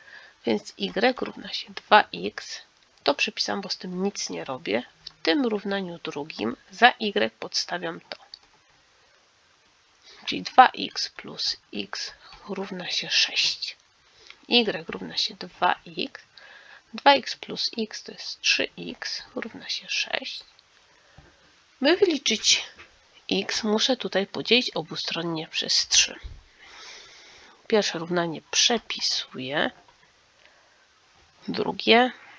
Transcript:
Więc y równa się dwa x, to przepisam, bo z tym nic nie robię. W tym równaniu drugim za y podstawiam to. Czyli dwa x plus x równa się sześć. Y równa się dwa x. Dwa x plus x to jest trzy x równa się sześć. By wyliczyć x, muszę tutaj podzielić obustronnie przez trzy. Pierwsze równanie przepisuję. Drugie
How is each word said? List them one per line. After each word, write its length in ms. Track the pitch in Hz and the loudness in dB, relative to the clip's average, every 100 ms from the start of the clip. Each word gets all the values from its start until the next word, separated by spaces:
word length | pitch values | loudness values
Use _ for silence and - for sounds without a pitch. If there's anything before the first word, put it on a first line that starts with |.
| - - - _ - | -20 -20 -20 _ 0
Więc 280 | 214 - - | 0 -2 -8
y 460 | 190 180 233 254 | -4 2 2 2
równa 280 | 208 - 185 | -6 -8 -10
się 200 | - - | -10 -8
dwa 300 | 190 - 208 - | -8 6 6 6
x, 480 | 175 196 - - - - _ _ _ | -2 -8 -8 -14 -14 -16 _ _ _
to 100 | - | 0
przepisam, 460 | 285 - - - 202 | 2 0 -2 -4 -4
bo 80 | 190 | -4
z 80 | - | -8
tym 260 | 185 180 | -6 -2
nic 280 | 196 - - | -2 -2 -8
nie 140 | 165 | -6
robię. 380 | 165 127 170 214 247 _ | -6 -6 -2 -2 -4 _
W 180 | - - | -20 -6
tym 240 | - 320 247 | 0 2 2
równaniu 520 | 208 202 196 185 170 | 0 -2 -4 -4 -8
drugim 580 | - 151 156 - 220 254 - | -8 -8 -8 -4 -4 -4 -10
za 220 | 190 240 - | 4 4 4
y 300 | 208 208 220 | -2 0 -2
podstawiam 680 | - - - - 175 170 170 | -2 -8 -6 -4 -4 -6 -8
to. 160 | - - - - _ _ _ _ _ _ _ _ _ _ _ _ _ _ _ _ - - - | -12 -18 -18 -20 _ _ _ _ _ _ _ _ _ _ _ _ _ _ _ _ -20 -14 -6
Czyli 160 | - | -6
dwa 260 | 185 - 151 | 0 6 6
x 400 | - - - - | 4 -8 -6 -8
plus 480 | - - - - - - | -8 -14 -8 -6 -8 -10
x 380 | 208 196 - - - - - - | -10 -10 -10 -12 -14 -20 -20 -12
równa 420 | 190 196 185 175 | -10 -8 -10 -6
się 200 | - - | -6 0
sześć. 680 | - - - - - - - _ _ _ _ - - - | 0 0 0 0 -2 -8 -10 _ _ _ _ -20 -16 2
Y 340 | 240 214 160 165 | 4 4 -2 -6
równa 280 | 190 180 156 | -10 -8 -4
się 180 | - | -4
dwa 460 | 190 180 - 180 - - 160 | -6 -12 -2 0 0 -4 -8
x. 240 | 269 - - - - - - - _ | -8 -8 -20 -20 -20 -20 -20 -20 _
Dwa 180 | 220 - | 2 6
x 240 | 277 - - | 6 4 -10
plus 340 | - - - - | -10 -4 -4 -2
x 240 | 214 - | -6 -6
to 100 | - | -14
jest 280 | - - - | -14 -12 -4
trzy 280 | - - - - | 0 2 0 -4
x 440 | 175 - - - - | -12 -10 -8 -8 -10
równa 340 | 247 226 190 - | -10 -10 -10 -8
się 200 | - 185 | -8 -4
sześć. 560 | - - - - - - _ _ _ _ _ _ - - _ _ _ _ - | -4 -2 -4 -6 -12 -14 _ _ _ _ _ _ -20 -20 _ _ _ _ 0
By 160 | 269 370 | 4 6
wyliczyć 680 | 392 294 - 220 - - - - - _ _ - - | 6 4 2 0 2 2 0 -14 -20 _ _ -14 -2
x, 320 | 185 196 - | -2 0 -2
muszę 320 | 214 214 - 254 | 2 2 2 0
tutaj 300 | 190 190 196 | 0 -2 -2
podzielić 440 | - 147 240 - | -4 4 4 4
obustronnie 800 | - 160 160 - 165 170 160 165 | -4 -8 -6 -6 -4 -2 -4 -6
przez 400 | - - - - | -6 0 0 4
trzy. 260 | - - - - - - - - - - - - - - - - - - | 4 4 0 -14 -16 -20 -20 -20 -18 -18 -18 -20 -20 -20 -20 -20 -14 2
Pierwsze 300 | 214 196 165 | 4 4 -2
równanie 420 | 165 175 170 147 - | -2 0 0 -4 -2
przepisuję. 1200 | - - 226 - - - - - - 127 147 - - - _ _ _ _ _ - _ _ _ _ _ _ _ _ _ 196 | 2 4 2 -2 -4 -2 -2 -6 -8 -4 0 0 -2 -20 _ _ _ _ _ -20 _ _ _ _ _ _ _ _ _ -8
Drugie 640 | 175 - 190 - 226 254 - - | -4 -2 0 6 6 6 0 -20